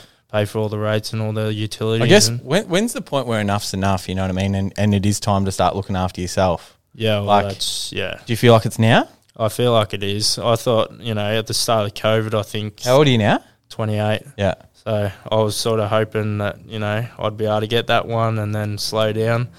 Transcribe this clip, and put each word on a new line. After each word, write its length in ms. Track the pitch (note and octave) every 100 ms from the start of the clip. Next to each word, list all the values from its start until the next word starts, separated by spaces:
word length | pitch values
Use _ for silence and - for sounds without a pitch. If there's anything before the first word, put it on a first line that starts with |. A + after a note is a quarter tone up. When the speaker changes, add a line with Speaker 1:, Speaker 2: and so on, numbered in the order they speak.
| - _ _
Speaker 1:
pay 140 | G#2+ G2+
for 140 | A2
all 100 | G#2+
the 80 | -
rates 340 | G#2+ G#2+ -
and 80 | A2
all 140 | G#2+
the 180 | G#2+ A2
utilities 500 | G#2+ G#2+ - A2 A2+
Speaker 2:
I 40 | A#2+
guess 200 | G3+ A#2
Speaker 1:
and 120 | A#2
Speaker 2:
when, 240 | B2+ F3 G#3
when's 240 | F3 A3+
the 80 | C4+
point 240 | - C#3 A#2+
where 140 | A2
enough's 340 | G2+ G#2 -
enough, 340 | F#2+ G2 F#2+ -
you 60 |
know 80 | F#2
what 80 | F#2+
I 40 |
mean? 200 | F#2 G2
And, 180 | G2 G2 -
and 160 | G#2
it 100 | G2+
is 160 | G2+ G2+
time 240 | - G2
to 80 | G2
start 240 | - F2+ G2
looking 200 | F#2+ F#2
after 260 | F#2 -
yourself. 560 | F2+ - F#2 D#2+ - _ _
Speaker 1:
Yeah, 220 | - A2 G#2
well, 80 |
Speaker 2:
Like, 200 | G2+ G2+ G2
Speaker 1:
that's, 440 | F#2+ - - -
yeah. 260 | F#2+ F#2 -
Speaker 2:
do 80 | -
you 40 | A2+
feel 160 | A#2+
like 100 | A2+
it's 140 | A2 -
now? 300 | A2 E3 D#4+ _ _ -
Speaker 1:
I 120 | A2
feel 240 | - B2
like 220 | A2+ G#2
it 80 | G2+
is. 360 | G2+ G#2 A2 -
I 160 | G#2+ A2+
thought, 440 | B2+ A2 - -
you 140 | A2+
know, 240 | G#2+ G#2 A2
at 80 | G#2+
the 80 |
start 320 | A2+ - A2+ G#2
of 80 |
covid, 400 | - G#2+ A2+ A2 G#2+
I 40 |
think 400 | G2+ G#2+ G#2+ -
Speaker 2:
How 140 | B2 C3
old 80 | D3
are 40 |
you 60 | A#2
now? 260 | G#2+ A#3 - _ -
Speaker 1:
twenty-eight. 520 | - G#2+ G#2+ G#2+ G#2+ C#3 -
Speaker 2:
Yeah. 180 | G2 - - _
Speaker 1:
So 260 | A2+ G#2+ G2+ - -
I 40 | A2
was 200 | G#2+ -
sort 220 | A#2 A2
of 80 | G2+
hoping 480 | A2 G#2+ A2 G#2+ G#2
that, 280 | G2+ - -
you 120 | A2
know, 280 | G#2 G#2+ A#2 -
I'd 180 | G#2+ G#2
be 80 | G#2+
able 140 | G#2+
to 60 | G#2+
get 200 | A#2 -
that 180 | A#2 G#2
one 320 | A2+ A2+ A2
and 160 | G#2
then 220 | G#2+ G#2 G2+
slow 360 | - A2 A2
down. 360 | G#2+ A2+ A#2 B2